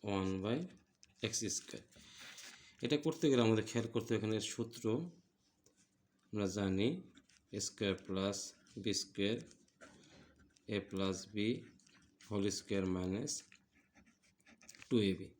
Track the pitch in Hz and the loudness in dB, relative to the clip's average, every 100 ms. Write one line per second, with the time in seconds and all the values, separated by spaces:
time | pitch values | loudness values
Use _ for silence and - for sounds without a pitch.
0 | 107 98 95 95 101 135 180 - _ _ | 2 2 2 0 0 -2 -4 -12 _ _
1 | - _ 113 - 113 - - - - - | -20 _ -4 -2 -4 -6 -8 -16 -16 -20
2 | - - - - - - - - 123 147 | -20 -18 -18 -16 -18 -18 -20 -8 0 2
3 | 160 156 151 127 113 110 107 120 110 117 | 0 2 4 6 8 6 2 -2 -2 -4
4 | 113 110 107 110 101 - 113 - 110 123 | 0 0 2 -2 -2 -6 -6 -2 0 0
5 | 175 - _ _ _ _ _ _ _ _ | -2 -12 _ _ _ _ _ _ _ _
6 | _ _ _ 104 98 101 98 95 113 185 | _ _ _ -2 -2 0 2 4 2 0
7 | - - _ - _ 101 - - 101 92 | -10 -20 _ -20 _ -6 -6 0 0 0
8 | - 95 98 98 - - - 113 104 98 | -2 0 0 0 -8 -14 -16 -6 -2 -2
9 | - - 101 113 - - _ _ - - | -4 0 0 0 -6 -20 _ _ -20 -20
10 | - - - _ - _ - 104 - 95 | -20 -20 -20 _ -20 _ -4 -4 -2 0
11 | 95 92 - 107 107 147 - - - - | 0 0 -4 -2 0 -2 -6 -20 -20 -20
12 | - _ - 104 98 98 - 98 95 92 | -20 _ -4 0 0 -2 -2 0 2 0
13 | 92 101 143 - - - _ _ _ _ | 0 -2 -2 -6 -10 -20 _ _ _ _
14 | - _ _ _ - - - - - 120 | -20 _ _ _ -20 -20 -20 -20 2 4
15 | 101 92 90 | 4 2 -6